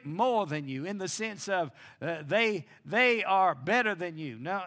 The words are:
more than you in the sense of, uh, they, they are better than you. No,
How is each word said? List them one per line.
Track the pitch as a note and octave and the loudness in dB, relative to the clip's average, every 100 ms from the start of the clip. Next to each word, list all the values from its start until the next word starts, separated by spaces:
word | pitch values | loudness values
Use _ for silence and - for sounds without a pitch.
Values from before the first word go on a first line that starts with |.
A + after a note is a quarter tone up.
| C#3+ | -4
more | E3 B3 A3+ F3+ | 0 2 2 0
than | D3+ C#3 | -2 -4
you | C3 E3+ | -6 -6
in | G3+ | -6
the | F#3 | -4
sense | - A3 G3+ - | -4 -6 -6 -2
of, | F#3 D#3 - - - | 0 0 -6 -20 -10
uh, | D3+ E3 D3 | -6 -6 0
they, | G3+ A3+ G3 - - - | 2 2 0 -6 -16 -4
they | G#3 B3 A#3 F#3 | 2 4 4 2
are | F#3+ F#3 C#3 | 4 4 2
better | C3 A#3+ A3+ F#3 | 2 2 2 0
than | F3 D#3 | -4 -6
you. | D3+ A2+ | -8 -8
No, | C#3+ G3 | -6 -4